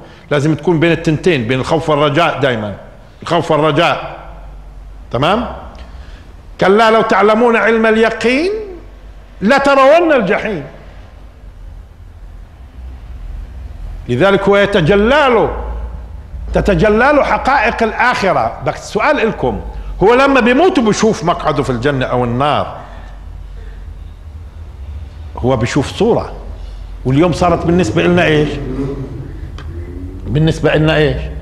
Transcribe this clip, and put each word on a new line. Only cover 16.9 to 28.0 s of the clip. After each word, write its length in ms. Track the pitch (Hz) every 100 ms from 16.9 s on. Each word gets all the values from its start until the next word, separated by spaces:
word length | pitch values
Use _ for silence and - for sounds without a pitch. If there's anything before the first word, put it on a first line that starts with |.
| 214 262
له 100 | 294
حقائق 600 | - 208 202 262 220 220
الآخرة. 800 | 220 - 233 240 190 147 113 - 135
بس 80 |
السؤال 420 | 151 - 202 247 285
لكم، 440 | 220 - 127 98 - - - -
هو 120 | 190
لما 260 | 247 277 262
بيموت 400 | 233 247 370 359
بيشوف 440 | 220 202 220 196
مقعده 380 | 165 160 156 143
في 80 | 139
الجنة 360 | 120 131 135 120
أو 180 | 123
النار، 520 | 123 120 147 123 90 - - - - - - - - - - - - - - - - - - - - - - - - - - -
هو 200 | 120 131
بيشوف 360 | 120 151 135
صورة، 400 | - 220 156 - - - - - - - -
واليوم 280 | 131 135 180
صارت 340 | 135 180 170 165
بالنسبة 360 | 175 170 -